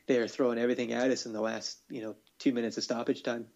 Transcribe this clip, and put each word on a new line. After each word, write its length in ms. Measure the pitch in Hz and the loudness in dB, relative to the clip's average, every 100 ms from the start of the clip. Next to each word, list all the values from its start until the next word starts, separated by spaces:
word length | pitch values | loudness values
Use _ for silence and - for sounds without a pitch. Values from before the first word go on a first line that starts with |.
| - | 2
they 140 | 123 | 2
were 80 | 107 | 2
throwing 280 | - 127 117 | 2 2 2
everything 340 | 120 123 117 | 2 2 0
at 180 | 117 131 | 0 2
us 160 | 120 120 | 2 -2
in 60 | |
the 80 | 110 | -2
last, 380 | 110 110 - - - | -2 -2 -8 -10 -12
you 100 | 139 | -10
know, 140 | 110 - _ - | -8 -12 _ -2
two 140 | 139 | 2
minutes 260 | 120 113 110 | 2 0 -2
of 60 | |
stoppage 400 | - 117 120 135 | -2 -2 -2 -2
time. 220 | 131 117 113 | -2 -4 -6